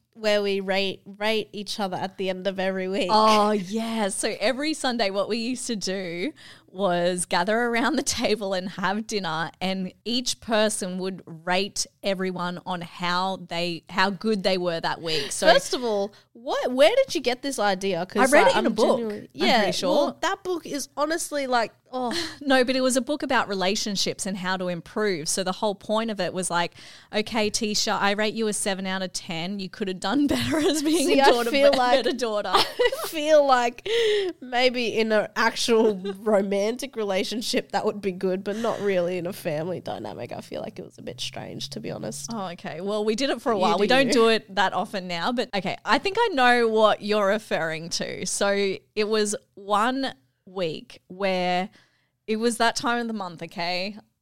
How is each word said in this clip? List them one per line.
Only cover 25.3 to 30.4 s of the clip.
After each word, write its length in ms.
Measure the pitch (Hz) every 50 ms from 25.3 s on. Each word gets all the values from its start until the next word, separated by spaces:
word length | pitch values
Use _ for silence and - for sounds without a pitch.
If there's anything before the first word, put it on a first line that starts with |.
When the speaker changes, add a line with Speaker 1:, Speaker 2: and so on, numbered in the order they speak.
| - - 190
Speaker 2:
the 80 | 180
whole 240 | 185 - - 214 196
point 340 | - - - 214 220 226 226
of 120 | 214 196
it 120 | 180 156 -
was 160 | 180 180 -
like, 240 | 170 170 175 165 - - - - - - - _ -
"Okay, 380 | 208 214 - 220 247 214 202
Tisha, 480 | - - 233 208 214 - - 226 202 -
I 120 | 196 202
rate 220 | 202 196 214 220 -
you 140 | 220 226 214
a 60 | 208
seven 340 | 208 - 208 190 185 190 190
out 140 | 190 190
of 100 | 185 180
ten. 480 | - - - - 175 160 165 185 208 202
You 80 | 190 185
could 200 | - - 214 190
have 100 | 190 175
done 260 | - 196 208 285 294 262
<laughs> 60 | -
better 240 | 247